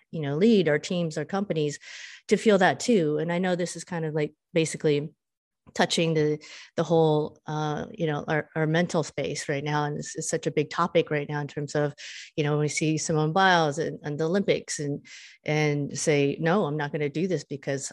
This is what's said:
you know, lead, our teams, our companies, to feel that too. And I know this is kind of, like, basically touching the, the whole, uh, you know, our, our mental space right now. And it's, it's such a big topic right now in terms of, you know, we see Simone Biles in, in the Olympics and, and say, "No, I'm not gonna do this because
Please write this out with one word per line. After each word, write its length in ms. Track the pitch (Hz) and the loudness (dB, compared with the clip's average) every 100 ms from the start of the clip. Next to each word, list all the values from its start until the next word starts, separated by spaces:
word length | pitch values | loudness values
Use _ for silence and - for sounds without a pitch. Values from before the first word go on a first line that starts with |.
| _ | _
you 100 | 165 | -8
know, 140 | 143 143 | -4 2
lead, 320 | 220 214 160 | 4 6 4
our 120 | 151 | 0
teams, 380 | - 180 170 151 | 0 -4 -2 -4
our 80 | 147 | -4
companies, 520 | 196 202 160 147 143 - - - - - | -4 -2 -2 -2 -4 -12 -18 -18 -16 0
to 100 | 202 | 2
feel 200 | 220 196 | 6 6
that 220 | 180 233 | 6 2
too. 380 | - 226 151 151 | 2 2 4 0
And 140 | 165 | 0
I 60 | 175 | 0
know 180 | 185 175 | 0 0
this 200 | 175 170 | -2 -8
is 80 | |
kind 220 | - 170 160 | -8 -6 -4
of, 80 | 151 | -2
like, 180 | 151 - _ | -2 -6 _
basically 560 | 170 160 156 156 143 151 - _ _ _ _ _ | 0 0 0 0 0 -2 -10 _ _ _ _ _
touching 400 | - 175 - 165 | 0 0 2 2
the, 260 | 156 151 151 - - - - | 2 0 -2 -8 -20 -6 -4
the 80 | |
whole, 540 | 165 165 160 151 151 - - | 2 4 6 4 0 -8 -8
uh, 380 | 151 151 151 - | -4 -4 -4 -8
you 140 | - 160 | -4 -4
know, 160 | 147 - | -2 -2
our, 220 | 156 - 160 | -2 -2 -2
our 100 | 156 | 0
mental 360 | 160 175 175 | 2 2 -2
space 440 | 143 - 143 151 - | -4 -4 -6 -6 -4
right 140 | 139 | -4
now. 200 | 147 147 147 | -2 -2 -2
And 120 | 151 | -4
it's, 180 | 156 - | -8 -10
it's 140 | 160 | -6
such 160 | 160 160 | -4 -2
a 40 | |
big 180 | 156 147 | -2 -2
topic 400 | - 170 170 156 | -2 0 2 2
right 160 | 151 147 | -2 -2
now 100 | 147 | -4
in 60 | 143 | -6
terms 280 | - 147 151 | -6 -4 -2
of, 180 | 147 - - - - - | -2 -4 -14 -16 -8 -2
you 80 | |
know, 140 | 147 147 | 0 0
we 100 | 151 | 0
see 300 | - 156 156 | 0 0 0
Simone 360 | - 156 156 | 0 0 2
Biles 440 | 175 190 175 156 147 | 4 4 6 4 0
in, 200 | - - | -4 -6
in 140 | 147 147 | -8 -4
the 80 | 160 | 0
Olympics 540 | 196 196 151 - - | 2 2 0 -2 -6
and, 260 | 143 143 - - - - - | -6 -6 -10 -20 -20 -10 -2
and 520 | 151 151 147 143 139 | 0 2 0 -2 -2
say, 400 | - 147 143 - | 0 2 2 0
"No, 260 | 160 196 160 | 0 0 0
I'm 120 | 151 | -2
not 140 | 147 | -4
gonna 180 | 151 147 | -4 -4
do 180 | 151 185 | -2 -2
this 160 | 156 | -2
because 480 | - 139 147 135 - | -4 -8 -6 -6 -6